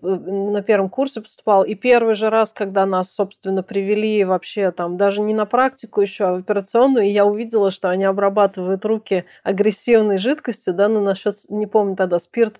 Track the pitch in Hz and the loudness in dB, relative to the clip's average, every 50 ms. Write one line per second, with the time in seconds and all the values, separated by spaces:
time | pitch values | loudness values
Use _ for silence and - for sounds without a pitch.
0 | - 185 190 - - 180 202 196 196 208 208 202 190 226 214 196 190 190 - 262 | -4 -4 -4 -4 -4 -6 -6 -4 -2 -2 -2 -2 0 2 2 2 0 -2 -2 -4
1 | 277 269 - 226 214 - - - _ 220 202 196 185 180 214 - - 254 247 240 | -4 -4 -6 -10 -14 -14 -20 -6 _ 2 4 4 4 2 -2 -2 2 4 4 4
2 | 226 226 214 196 220 214 220 226 214 214 - - 208 196 190 196 190 196 185 185 | 4 2 0 0 0 0 2 2 0 0 -2 -6 -8 -2 0 0 0 2 0 -2
3 | 185 - - - 196 190 - _ - 190 190 190 185 - 190 196 196 196 208 214 | -2 -4 -4 -4 -4 -4 -6 _ -6 -4 -2 -2 -4 -4 -4 -4 -2 0 0 0
4 | 220 214 214 208 190 185 185 180 - - - 214 196 180 175 - 170 175 175 180 | 0 0 0 0 2 2 0 -2 -2 -6 -4 -2 -2 -2 -2 -4 -6 -6 -2 0
5 | 202 202 202 208 208 214 214 220 208 208 247 254 262 269 262 - 233 - - 208 | 0 0 0 0 -2 -2 -2 -2 -2 0 2 2 2 0 -2 -8 -16 -4 -2 -2
6 | 202 196 - - 202 180 180 185 190 - 202 202 190 - - 233 254 277 262 240 | 0 0 -2 -2 -2 -2 -2 -2 -4 -4 -4 -4 -4 0 2 2 4 4 4 2
7 | 202 202 202 208 202 208 208 214 240 226 226 214 202 196 190 - - 180 185 190 | 2 2 2 2 2 2 2 -2 -6 -2 0 0 0 0 0 -2 -2 -2 0 0
8 | 196 196 190 202 202 196 196 208 196 190 - 190 180 185 196 190 - 214 220 214 | 0 0 0 0 0 0 2 2 2 2 0 -4 -4 -4 -4 -2 -2 -4 -4 -4
9 | - - 202 180 - - - _ _ 202 196 185 202 214 208 - - 247 233 220 | -2 -4 -4 -4 -4 -8 -16 _ _ -4 -2 0 0 0 -2 -2 0 2 2 4
10 | 214 208 196 185 196 254 302 294 - 247 - - - 190 175 185 202 214 226 214 | 4 2 0 -2 -2 -2 -4 -4 -6 -8 -10 -6 -6 -4 0 0 0 2 2 0
11 | 202 196 190 190 - 208 202 - - - 202 208 208 208 - 214 202 196 190 190 | 0 -2 -2 -4 -6 -8 -8 -8 -12 -10 -6 -6 -6 0 0 0 0 0 -2 -2
12 | 185 180 175 170 - - - 240 226 214 - | -2 -2 -2 -4 -4 -6 -2 -2 -2 -2 -2